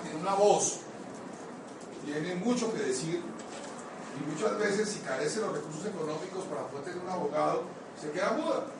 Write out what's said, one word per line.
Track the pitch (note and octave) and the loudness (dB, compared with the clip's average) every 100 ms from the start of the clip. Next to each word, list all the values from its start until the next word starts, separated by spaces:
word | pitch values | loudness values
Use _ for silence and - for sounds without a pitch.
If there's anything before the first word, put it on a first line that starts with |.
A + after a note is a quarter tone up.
tiene | E3 D#3 | -2 -2
una | F#3+ | 2
voz, | G3 G#3 F#3 - - - - - - - - - - - - - - | 8 8 8 4 -2 -8 -12 -10 -10 -10 -10 -10 -12 -12 -12 -12 -8
tiene | D3 D3 F3 | -4 -2 -2
mucho | F3+ A3+ A#3+ - | 0 2 2 2
que | - | 2
decir, | C3 B2+ D#3+ F3 | 0 0 0 -2
y | - - - - - - - - - C3+ D3 | -4 -8 -10 -10 -10 -10 -10 -10 -8 -6 -4
muchas | E3 G#3+ G3+ | 0 2 4
veces, | G3+ G3+ G#3+ | 4 4 2
si | - | 0
carece | - - D3+ G#3+ | -2 0 2 2
de | G3+ | 0
los | - | 0
recursos | - D#3 G#3 | -4 -4 -4
económicos | F3+ D#3 D#3 - F#3 | -2 -2 -2 -4 -4
para | - C#3+ - | -4 -4 -4
poder | C#3+ | -6
tener | F3+ F3 | -6 -6
un | F3+ | -4
abogado, | F#3 - D3+ D3+ - - - - - | -2 0 4 4 2 -2 -8 -12 -8
se | D3+ | -4
queda | - E3 | 0 2
muda. | - - - - - | 4 2 2 0 -6